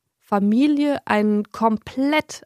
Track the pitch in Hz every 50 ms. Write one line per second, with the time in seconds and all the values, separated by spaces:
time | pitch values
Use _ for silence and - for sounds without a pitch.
0 | _ _ _ _ _ - 208 202 196 208 214 240 285 302 302 285 294 294 277 -
1 | - - 214 208 214 214 208 208 208 - - - 220 226 220 214 - - - 262
2 | 269 285 302 311 302 - - - -